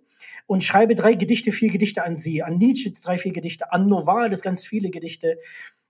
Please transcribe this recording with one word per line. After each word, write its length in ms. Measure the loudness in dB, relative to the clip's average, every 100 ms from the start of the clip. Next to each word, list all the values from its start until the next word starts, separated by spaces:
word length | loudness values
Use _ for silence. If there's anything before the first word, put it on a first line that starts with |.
| _ _ -20 -14 -2
und 180 | -2
schreibe 300 | 2 4 4
drei 220 | 4 4 4
Gedichte, 360 | 2 0 0
vier 200 | 0 0
Gedichte 340 | 2 0 -2 -4
an 100 | -6
sie, 280 | -4 -4
an 140 | -2 2
Nietzsche 340 | 4 2 -4
drei, 240 | -8 -6 -4
vier 160 | -4
Gedichte, 380 | -6 -8 -8 -2
an 140 | 0 2
Novalis 540 | 2 2 2 0 -2
ganz 200 | -4 -6 -4
viele 260 | -4 -4
Gedichte 480 | -6 -12 -6 -4 -4 -8 -20 -20 _